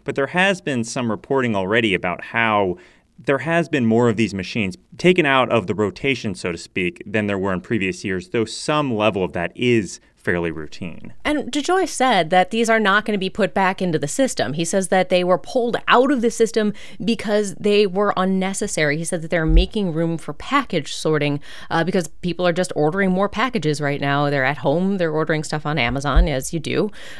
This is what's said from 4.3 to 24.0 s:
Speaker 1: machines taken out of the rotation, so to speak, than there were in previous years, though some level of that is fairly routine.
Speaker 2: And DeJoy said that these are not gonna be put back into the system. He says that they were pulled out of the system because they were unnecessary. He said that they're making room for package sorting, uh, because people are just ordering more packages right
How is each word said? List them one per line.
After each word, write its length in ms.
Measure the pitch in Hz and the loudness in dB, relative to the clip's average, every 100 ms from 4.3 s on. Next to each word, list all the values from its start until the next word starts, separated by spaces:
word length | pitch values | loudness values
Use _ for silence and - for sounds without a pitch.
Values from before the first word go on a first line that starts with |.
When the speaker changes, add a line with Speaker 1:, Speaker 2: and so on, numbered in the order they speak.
Speaker 1:
machines 460 | 98 90 123 98 90 _ - | -2 -6 -4 -4 -6 _ 0
taken 300 | 175 180 151 | 2 4 4
out 260 | 135 123 | 4 4
of 140 | - 90 | 2 0
the 80 | |
rotation, 600 | 98 104 90 135 123 110 | 0 -2 0 -2 -2 -4
so 160 | 90 92 | -6 -6
to 60 | 85 | -6
speak, 460 | - - 87 87 | -6 -4 -4 -4
than 220 | - 107 104 | -6 -2 -2
there 120 | 101 | 0
were 140 | 98 | 0
in 80 | 90 | -2
previous 460 | - 117 95 90 104 | -2 -2 -2 -4 -4
years, 240 | 95 87 | -6 -4
though 160 | 120 107 | -2 -2
some 480 | - - 151 143 | -4 -2 0 0
level 280 | 107 107 101 | 2 2 2
of 120 | 90 | -2
that 180 | 90 87 | -4 -6
is 460 | - 120 117 90 - _ _ | -2 2 2 0 -8 _ _
fairly 360 | - 90 82 | -2 -2 -2
routine. 600 | 78 78 - 87 - - - | -6 -10 -10 -10 -12 -14 -8
Speaker 2:
And 260 | - 302 240 | -4 -4 -4
DeJoy 380 | 294 277 370 339 | -4 0 0 0
said 420 | - 262 208 160 | 0 2 2 4
that 220 | 180 185 | 2 2
these 180 | 220 226 | 2 2
are 80 | 220 | 2
not 260 | 208 202 | 4 2
gonna 140 | 214 208 | 0 -4
be 100 | 185 | -4
put 240 | - 190 | -2 -2
back 300 | - 185 190 | 2 0 0
into 160 | 185 156 | -2 -2
the 80 | 151 | -2
system. 460 | - 262 - 107 | 0 0 0 -4
He 120 | 151 | -2
says 220 | 170 196 190 | -2 -2 2
that 220 | 190 185 | 2 4
they 160 | 180 | 2
were 120 | 180 185 | 4 0
pulled 400 | - 262 240 - - | 0 -2 0 0 4
out 240 | 214 254 | 6 6
of 80 | 277 | 4
the 100 | 226 | 0
system 420 | - 226 226 214 202 - - | 2 0 2 -2 -2 -10 -6
because 520 | 185 226 208 208 208 - | -2 -2 0 0 0 -2
they 320 | 208 202 208 | 2 4 4
were 260 | 180 202 - | 2 0 0
unnecessary. 800 | 185 190 185 196 208 - 151 151 | 0 0 -2 -4 -4 0 0 0
He 80 | |
said 180 | 165 175 | -2 -6
that 100 | 160 | -2
they're 120 | 175 | 0
making 480 | 160 160 185 220 190 | 6 6 6 0 -2
room 260 | 156 165 165 | -2 -2 -4
for 140 | - | -8
package 640 | 147 - 277 254 175 139 | -10 -2 -2 0 -4 -4
sorting, 460 | - 160 156 147 143 - - - | -4 0 0 0 -2 -6 -14 -2
uh, 120 | 165 | 0
because 240 | 165 196 165 - | 2 0 -2 -6
people 240 | 180 165 180 | -6 -2 0
are 60 | |
just 200 | 170 180 - | 0 -2 0
ordering 340 | 151 190 196 | 0 2 2
more 180 | 185 202 | 2 0
packages 520 | 202 247 220 156 143 | 0 -2 0 -2 -2
right 200 | 147 143 | -2 -2